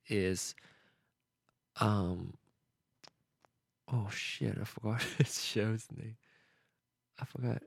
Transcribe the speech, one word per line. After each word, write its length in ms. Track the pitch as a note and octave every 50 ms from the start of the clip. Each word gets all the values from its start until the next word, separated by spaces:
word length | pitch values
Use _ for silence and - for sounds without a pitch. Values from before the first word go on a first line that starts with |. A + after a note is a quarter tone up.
| _ -
is, 460 | A2 G#2 F#2+ F#2 F#2 F2+ - - - - - - - _ _ _ _ _ _ _ _ _ _ _ _ _ _ _ _ _ _ _ _ -
um, 540 | G#2+ G#2+ G#2+ G2+ F#2+ F2 F2+ F2 F2 F2+ - - _ _ _ _ _ _ _ _ _ _ _ _ - - _ _ _ _ _ _ _ - _ _ _ _ _ _ _ - B2+
oh 160 | A#2+ G#2 G2+ -
shit, 420 | - - - - - - A2 - -
I 40 | G#2
forgot 380 | - - - A2+ G#2+ A2 A#2 -
<laughs> 160 | - - -
his 240 | C#3+ - - - -
show's 460 | - - A2+ G#2 A2 A2+ A2 - - B2
name. 220 | B2+ A2+ A2+ A2 - _ _ _ _ _ _ _ _ _ _ _ _ _ _ _ _ _ _ _ -
I 40 | C#3
forgot. 360 | - - - B2 A#2+ A#2 - -